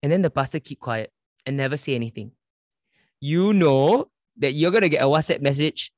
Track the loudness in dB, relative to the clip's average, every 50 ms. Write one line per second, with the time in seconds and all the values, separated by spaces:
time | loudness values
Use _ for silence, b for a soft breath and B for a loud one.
0 | 0 0 0 2 0 0 0 -2 -4 -4 -6 -10 -10 -10 -18 _ -8 -6 -6 -6
1 | -6 -10 _ _ _ _ _ _ _ -8 -6 -4 -4 -4 -4 -6 -4 -4 -4 -4
2 | -4 -8 -10 -12 -16 -16 _ _ _ _ _ _ _ _ _ _ _ _ _ _
3 | _ _ _ _ -6 -2 0 2 2 4 4 4 4 4 4 4 4 4 4 2
4 | 0 _ _ _ _ _ _ -4 -4 -2 0 0 0 2 2 2 2 2 2 2
5 | 2 2 2 2 0 -2 -4 -2 -2 -2 0 0 -2 -2 -2 -6 -12 -12 _